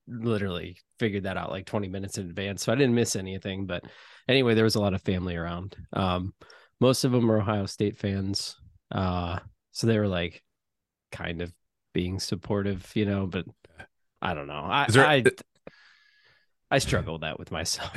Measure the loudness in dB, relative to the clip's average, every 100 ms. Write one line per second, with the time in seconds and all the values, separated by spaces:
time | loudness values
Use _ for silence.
0 | -14 -6 -2 0 -2 -4 -8 -14 _ -2
1 | -2 0 -4 -4 -6 -8 -6 -4 -4 -6
2 | -8 -8 -8 -6 -6 -4 0 4 6 4
3 | 2 -2 -6 -6 -6 -4 -4 -6 -8 -20
4 | -20 -8 2 4 6 6 6 4 2 0
5 | 0 -2 -2 -4 -4 -6 -10 -14 -6 -2
6 | 0 0 -4 -10 -20 -20 _ 2 4 4
7 | 4 4 4 4 2 0 -2 -2 -2 -2
8 | -2 -2 -2 -4 -6 -14 -20 _ -8 -2
9 | 0 -2 -4 -6 -10 _ _ -2 2 2
10 | 2 0 -4 -8 _ _ _ _ _ _
11 | _ -10 -8 -6 -8 -12 _ _ _ -4
12 | -2 -4 -6 -6 -2 -2 -2 -4 -4 -2
13 | 0 0 -2 -4 -8 -14 _ -20 -20 _
14 | _ _ -4 -4 -6 -8 -2 0 4 6
15 | 8 6 4 0 -8 _ -20 -20 -20 _
16 | _ _ _ _ _ _ 0 0 2 0
17 | -2 -6 -8 -8 -8 -6 -4 -4 -4